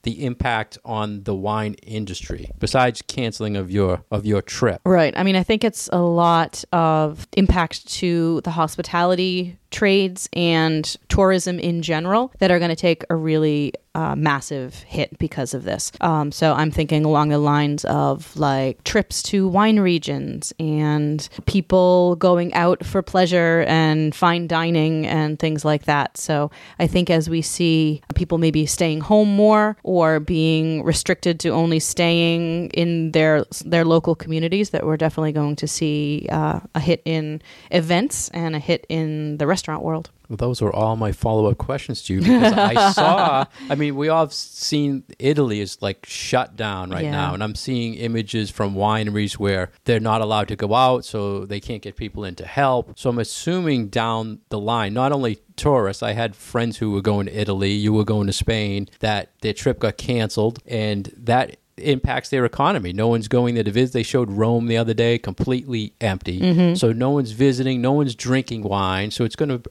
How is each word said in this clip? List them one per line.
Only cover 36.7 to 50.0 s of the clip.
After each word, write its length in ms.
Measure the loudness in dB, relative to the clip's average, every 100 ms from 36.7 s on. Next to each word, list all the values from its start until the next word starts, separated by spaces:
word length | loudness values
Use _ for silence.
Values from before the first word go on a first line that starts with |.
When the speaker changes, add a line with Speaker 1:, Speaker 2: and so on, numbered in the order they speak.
| -4
Speaker 2:
a 40 |
hit 200 | 0 0 0
in 360 | -4 -4 -8 -12 -20 -2
events 560 | -2 2 0 0 -4 -8
and 260 | -6 -4 -4
a 40 |
hit 260 | -2 -4 -2
in 500 | -4 -2 -4 -6 -2
the 100 | 0
restaurant 360 | 0 -2 -6
world. 260 | -4 -6 -8 _ _
Speaker 1:
Well, 100 | -6
those 240 | -4 0
were 120 | -2
all 220 | 0 0 0
my 160 | -2
follow-up 460 | -2 0 2 2 0
questions 440 | -4 -6 -6 -10
to 100 | -4
you, 80 | 0
because 320 | 4 6 6
I 380 | 4 2 4 4
Speaker 2:
<laughs> 20 |
Speaker 1:
saw, 520 | 4 4 4 4 2 0 -8 -6
I 60 | -2
mean, 200 | -2 -2
we 100 | 0
all 160 | 2
have 100 | 0
seen 680 | -4 -12 -10 -4 0 0 -2 -8 -2
Italy 400 | 0 2 2 0
is, 180 | -6 -6
like, 240 | -6 -6 -12
shut 500 | -12 -2 -2 -2 -6
down 340 | -6 -6 -6
right 140 | -4
Speaker 2:
Yeah. 80 | -4
Speaker 1:
now. 220 | -2 -4
And 100 | -4
I'm 100 | -6
seeing 420 | -6 -6 -4 -4 -6
images 540 | -4 -4 -4 -4 -4
from 240 | -4 -4
wineries 600 | 0 0 0 0 -2 -2
where 380 | -2 0 0 -4 _
they're 160 | 0
not 220 | 0